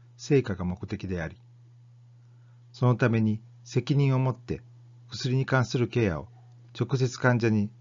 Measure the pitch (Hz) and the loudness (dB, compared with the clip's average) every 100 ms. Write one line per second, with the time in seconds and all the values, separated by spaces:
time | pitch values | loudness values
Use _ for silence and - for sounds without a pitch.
0 | - - - 139 120 92 90 90 98 101 | -20 -12 0 2 2 -2 -4 -6 -8 -8
1 | 95 90 80 - - - - - - - | -6 -6 -6 -10 -20 -20 -20 -20 -20 -20
2 | - - - - - - - - 123 117 | -20 -20 -20 -20 -20 -20 -20 0 2 4
3 | 123 113 110 107 - - - 127 - 139 | 2 2 2 0 -6 -20 -6 -4 0 2
4 | 139 131 131 - - 76 - - - - | 2 2 0 -4 -6 -10 -10 -20 -20 -20
5 | - - 131 131 131 131 120 135 120 120 | -16 -8 -2 -2 0 0 0 0 0 0
6 | 104 78 - - - - - - 120 127 | 0 -2 -8 -18 -20 -20 -12 -6 -4 -2
7 | 127 - 131 120 117 107 101 - | -2 0 2 2 4 2 0 -6